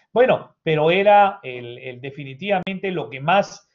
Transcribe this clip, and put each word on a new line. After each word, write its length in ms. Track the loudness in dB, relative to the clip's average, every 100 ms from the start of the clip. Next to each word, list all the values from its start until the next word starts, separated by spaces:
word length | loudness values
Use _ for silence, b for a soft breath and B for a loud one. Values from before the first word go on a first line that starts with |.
| b
Bueno, 440 | 2 2 2 -4 _
pero 280 | -2 0 2
era 500 | 2 6 6 6 0
el, 360 | -12 -12 -14 -14
el 240 | -14 -14
definitivamente 880 | -14 -14 -16 -8 -4 -2 -4 -8 -6
lo 180 | -6 -8
que 120 | -6
más 460 | 0 0 0 -6 _